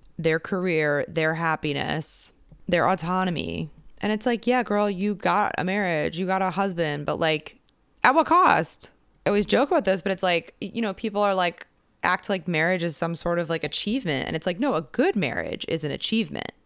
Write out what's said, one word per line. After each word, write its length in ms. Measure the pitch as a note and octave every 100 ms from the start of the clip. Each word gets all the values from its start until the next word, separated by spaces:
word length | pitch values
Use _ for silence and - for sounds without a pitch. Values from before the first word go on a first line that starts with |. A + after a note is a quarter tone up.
| - -
their 220 | D#3+ D#3+
career, 640 | - F#3+ F#3 D#3+ D3+ D3 -
their 280 | E3 D#3
happiness, 1000 | D#3+ E3 D#3 D3+ C#3 - D#3 - - - - - - -
their 220 | F3 C3+
autonomy. 800 | F#3+ E3+ F#3 F#3 E3 E2 E2+ D#3 - - -
And 100 | G3+
it's 160 | G#3+ B3
like, 200 | A#3+ -
yeah, 180 | B3+
girl, 260 | A#3 G#3 G#3
you 240 | F3+ G3+
got 400 | G3+ F3 F#3 G#3 -
a 60 |
marriage, 540 | F3+ G3+ F#3+ D#3+ D#3+ D#3+
you 80 | F#3
got 160 | F#3+
a 80 | F#3
husband, 560 | F3+ G3 E3+ D#3+ D3 D3
but, 140 | D3+
like, 400 | D#3+ D#3 - - _ _ _ _
at 120 | A#3+
what 120 | D4 D4
cost? 640 | E4+ F4+ D#3+ D#3+ - - _ _ _ -
I 40 |
always 160 | G3+ G3+
joke 240 | G3+ C#4+
about 140 | E4+
this, 160 | F#3+ F#3+
but 120 | G3
it's 100 | F#3
like, 320 | F#3 E3+ - -
y-, 80 | -
you 60 | D#3
know, 140 | A3
people 260 | F#3 A3 G#3
are 140 | G3+
like, 320 | F#3+ F3 - - _ _ _
act 280 | F3 F#3 -
like 180 | F#3+ E3+
marriage 340 | D#3+ E3 F#3
is 140 | E3+ D3+
some 200 | E3+ E3
sort 220 | E3+ E3+
of, 120 | E3
like, 140 | E3
achievement. 640 | D3+ - G#3 B3+ E3+ C3+ -
And 60 |
it's 120 | D#3+ F#3
like, 140 | F3
no, 140 | C#4
a 80 | E3
good 320 | D#3 - E4+
marriage 520 | A3 C#3 F2+ D#2+ - -
is 160 | E3
an 60 | D3
achievement. 640 | C3+ - A3 D#3+ C#3+ - -